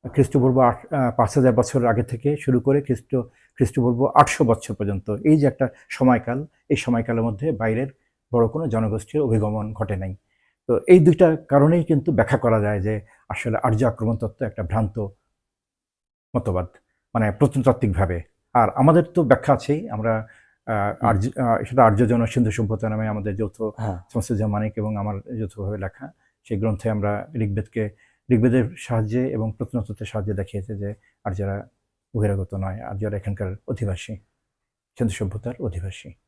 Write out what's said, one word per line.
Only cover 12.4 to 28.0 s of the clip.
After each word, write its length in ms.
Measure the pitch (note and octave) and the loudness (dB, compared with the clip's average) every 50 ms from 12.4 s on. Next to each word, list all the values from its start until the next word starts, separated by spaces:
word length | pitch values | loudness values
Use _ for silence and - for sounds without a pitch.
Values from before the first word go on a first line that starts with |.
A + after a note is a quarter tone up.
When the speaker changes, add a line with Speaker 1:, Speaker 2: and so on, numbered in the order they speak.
| - A#2 A2+ A2 | 2 2 2 2
Speaker 1:
যায় 200 | G#2 G#2 G#2+ G2+ | 2 0 -2 -2
যে 200 | F#2+ G#2 G#2+ G#2 - _ _ _ _ _ | -2 -2 -4 -4 -8 _ _ _ _ _
আসলে 300 | - - - A#2+ A2 - | -10 -8 -4 -4 -4 0
আর্য 220 | - B2+ A2+ G#2+ C3 | 0 0 0 2 2
আক্রমণ 320 | A#2+ A#2 - A2+ A2 A#2 | 0 0 0 -2 -2 -2
তত্ত্ব 300 | - A2+ G#2 - _ - | -2 -4 -8 -6 _ -8
একটা 160 | G#2+ - - | -6 -6 -6
ভ্রান্ত 440 | G2+ D#2+ G2+ A2+ G#2+ F#2+ G2+ A2+ G#2 F#2+ F#2+ _ _ _ _ _ _ _ _ _ _ _ _ _ _ _ _ _ _ _ _ _ _ _ - | -6 -2 -2 -2 -2 -2 -4 -6 -8 -8 -10 _ _ _ _ _ _ _ _ _ _ _ _ _ _ _ _ _ _ _ _ _ _ _ -6
মতবাদ, 300 | B2 - G#2+ F2+ F2+ F2 - _ _ _ _ _ _ _ _ - | -4 -4 -2 -4 -4 -4 -6 _ _ _ _ _ _ _ _ -2
মানে 180 | A#2 A2 G#2 | 0 0 0
প্রত্নতাত্ত্বিকভাবে। 920 | G2+ - D3 B2+ - C3+ A#2+ C3+ A#2+ - - G#2+ F#2 F2+ G2 F2 F2+ E2+ - _ _ _ _ _ _ | 2 2 0 0 2 2 2 2 2 2 0 -2 0 0 0 -2 -2 -6 -8 _ _ _ _ _ _
আর 160 | B2 A2+ - | 2 2 2
আমাদের 320 | - C3 C3 D#3 D#3+ F3 | 2 4 4 6 6 4
তো 220 | E3+ F3 - F3+ D#3+ | 2 2 0 0 4
ব্যাখ্যা 300 | A#2 C3 - - - C#3 | 4 4 2 4 2 2
আছেই, 360 | A#2 - - D3 D#3 G#3+ A3+ | 2 2 -2 -2 -2 -2 -8
আমরা, 380 | - G#2 A2 A2+ A2+ A2 A2 - - _ _ _ _ _ _ | -6 -4 -2 0 -2 -2 -4 -8 -18 _ _ _ _ _ _
আহ, 360 | - A2+ G#2 G2+ G#2 - - | -4 -2 -2 -2 -2 -2 0
Speaker 2:
হুম। 80 | A2+ A#2 | 2 2
Speaker 1:
আর্য, 300 | A2 F#2+ G2+ C3 - B2+ | 2 2 0 -2 -2 -2
আহ, 240 | B2+ A#2 A2+ - A2+ | 0 0 0 0 -2
সেটা 200 | - B2 C3 B2 | -2 4 6 6
আর্য 240 | A2 G2+ G2+ B2 G#2+ | 6 6 4 2 2
জন 180 | A#2+ A#2 A#2 | 2 0 0
সিন্ধু 240 | A2+ - B2+ A#2+ A2 | 0 0 0 0 0
সভ্যতা 380 | G2+ - A2+ G2+ A2 G2 - A2 | 0 -2 -2 -2 -2 -4 -4 -4
নামে 200 | G#2+ G#2+ A2 G#2+ | -4 -4 -4 -4
আমাদের 280 | G#2+ G#2 G2 G#2+ G2 | -4 -4 -6 -6 -4
যৌথ 260 | G2 A2 G2 _ - | -4 -4 -6 _ -6
Speaker 2:
হ্যাঁ। 360 | A2+ G#2+ - - A2 G#2+ F#2 F2 - _ | -8 -8 -6 -6 -6 -6 -6 -8 -12 _
Speaker 1:
শামসুজ্জামান 400 | - A#2+ G#2+ - A#2+ G2 A2 G#2+ | -6 -4 -2 -2 -2 0 0 0
মানিক 200 | G2+ G#2 G#2+ G#2+ G#2+ | 0 -2 -4 -4 -4
এবং 200 | - G#2 G#2+ G#2+ | -4 -6 -4 -4
আমার 420 | G2+ G2+ G#2 G2+ G2 - - B2+ A2 | -4 -4 -6 -6 -8 -10 -10 -8 -8
যৌথভাবে 400 | A2 F#2 - G#2+ G2 G2 G#2+ G2 | -8 -8 -8 -8 -6 -6 -6 -6
লেখা 340 | G2 F#2+ _ - C3 D3+ - _ _ _ _ _ _ | -8 -10 _ -12 -18 -18 -18 _ _ _ _ _ _
সেই 140 | - A2+ F#2+ | -6 -4 -2
গ্রন্থে 320 | G#2 A2+ G#2 - - A2+ | 0 -2 -2 -2 -2 -2
আমরা 380 | G#2+ G#2 G2+ G#2 G#2 G#2 - - D#3 | -2 0 -2 -2 -2 -4 -6 -8 -6
ঋগ্বেদকে, 560 | A#2+ A2 G2+ G2+ G#2+ G2 - _ A2+ G#2+ G#2 - _ | -4 -4 -2 -2 -4 -6 -6 _ -6 -6 -6 -8 _